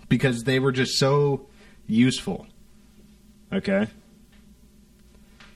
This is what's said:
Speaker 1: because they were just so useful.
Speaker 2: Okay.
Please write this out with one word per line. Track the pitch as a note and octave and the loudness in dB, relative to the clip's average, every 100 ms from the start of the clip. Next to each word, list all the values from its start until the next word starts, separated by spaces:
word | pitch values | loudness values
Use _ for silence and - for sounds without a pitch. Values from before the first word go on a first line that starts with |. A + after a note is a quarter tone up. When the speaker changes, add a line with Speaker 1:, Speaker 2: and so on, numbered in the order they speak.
| - | -2
Speaker 1:
because | B2 C3+ A#2 | 0 0 -2
they | C3+ C3 | 0 0
were | C3+ | 0
just | B2+ B2 - | 0 -2 0
so | C3+ C#3+ C#3+ C#3 - - - - - | 2 2 2 -2 -8 -20 -20 -20 -2
useful. | A2 B2+ - - - - - - - - - - - - - - | 2 2 2 -6 -10 -12 -20 -20 -20 -20 -20 -20 -20 -20 -20 -8
Speaker 2:
Okay. | F#3+ G3 G3 G#3 - - - - - - - - - - - - - - - - | -6 -2 -2 -2 -8 -20 -20 -20 -20 -20 -20 -20 -20 -20 -20 -20 -20 -20 -20 -20